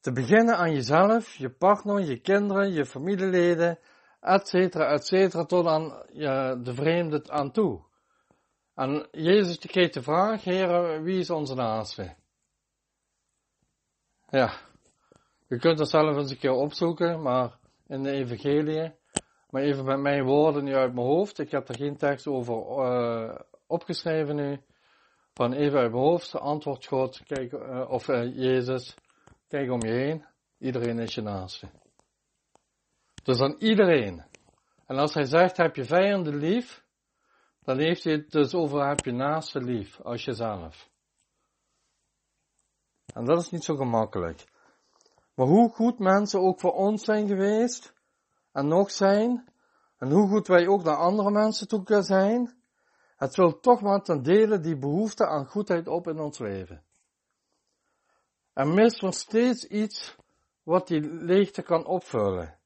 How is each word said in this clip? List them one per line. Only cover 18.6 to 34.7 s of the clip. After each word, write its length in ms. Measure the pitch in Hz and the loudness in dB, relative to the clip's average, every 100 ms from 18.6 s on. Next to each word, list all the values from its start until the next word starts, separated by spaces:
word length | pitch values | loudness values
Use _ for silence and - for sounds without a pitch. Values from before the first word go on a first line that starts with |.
| 151 156 160 - _ - - _ _ | 0 -4 -6 -10 _ -12 -12 _ _
maar 120 | 135 | -4
even 220 | 143 139 | -2 -2
met 160 | 135 135 | -2 -2
mijn 240 | 143 143 | 0 0
woorden 400 | 131 143 156 147 | 2 4 4 2
nu 100 | 139 | -2
uit 200 | 135 127 | 0 0
mijn 120 | 123 123 | 0 0
hoofd, 320 | 156 202 - | 0 0 -6
ik 120 | 151 | -6
heb 180 | 143 127 | -6 -6
er 80 | 120 | -8
geen 200 | 143 143 | -8 -4
tekst 300 | 147 139 - | -2 -2 -4
over, 580 | 135 120 113 - 131 | -6 -4 -6 -6 -4
eh, 560 | 127 123 120 117 113 - - _ _ | -2 0 -2 -4 -8 -12 -18 _ _
opgeschreven 680 | 170 - 160 - 160 147 147 | -8 -6 -8 -4 -2 -2 -4
nu, 240 | 143 139 _ _ _ _ _ _ _ | -4 -6 _ _ _ _ _ _ _
van 200 | - 120 | -4 -2
even 260 | 131 147 139 | 0 0 2
uit 120 | 120 | 0
mijn 120 | 117 | 2
hoofd, 320 | 139 170 - | 2 0 -2
antwoordt 520 | - 139 151 147 131 - | -8 -4 -6 -6 -10 -4
God, 360 | 135 131 131 | -2 -2 -6
kijk, 300 | _ 139 123 | _ -8 -8
eh, 380 | 143 127 127 127 | -10 -10 -8 -4
of, 180 | 127 - | -6 -2
eh, 280 | 131 120 127 | -2 -2 -2
Jezus, 580 | 131 127 123 131 123 - _ _ _ _ _ | 0 0 0 -4 -6 -20 _ _ _ _ _
kijk 220 | 147 135 | -6 -4
om 120 | 123 | -2
je 100 | 113 | -2
heen, 320 | 117 139 160 - _ _ _ | -2 -2 -6 -10 _ _ _
iedereen 400 | 131 127 117 117 | -6 -4 -4 -4
is 160 | 113 | -6
je 80 | - | -8
naaste. 460 | 107 101 92 - - _ _ _ _ _ _ _ _ _ _ _ _ _ _ - | -8 -8 -10 -14 -18 _ _ _ _ _ _ _ _ _ _ _ _ _ _ -14
Dus 180 | - 123 | -2 0
aan 160 | 139 147 | 0 0
iedereen. 640 | 220 214 190 160 104 87 - - _ _ _ | 0 4 6 4 2 -8 -18 -20 _ _ _